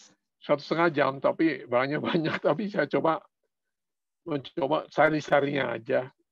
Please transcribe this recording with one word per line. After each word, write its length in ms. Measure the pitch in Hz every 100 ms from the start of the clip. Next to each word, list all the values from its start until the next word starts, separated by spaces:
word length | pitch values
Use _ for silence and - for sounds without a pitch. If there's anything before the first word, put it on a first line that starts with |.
| - _ _ _
satu 240 | - 147
setengah 280 | - 160 170
jam, 180 | 147 135 135
tapi 480 | 139 123 165 147 -
banyak-banyak, 720 | 120 135 151 - 175 156 -
<laughs> 40 | -
tapi 240 | 147 202
saya 160 | 202 147
coba 400 | 143 147 160 - _ _ _ _ _ _ _ _ _
mencoba 640 | - 147 127 - 135 151 -
sari-sarinya 880 | - 151 156 - 147 143 143 123 117
aja. 320 | 117 127 131 _ _